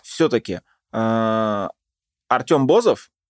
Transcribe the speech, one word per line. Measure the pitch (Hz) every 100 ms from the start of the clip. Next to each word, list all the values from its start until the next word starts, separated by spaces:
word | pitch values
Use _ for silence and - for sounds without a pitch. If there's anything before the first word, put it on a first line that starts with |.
Все-таки, | - - 165 120 - 87 _ _ _
э, | 113 113 113 110 110 110 104 95 - _ _ _ _ -
Артем | 123 131 156 135
Бозов | 190 226 117 - _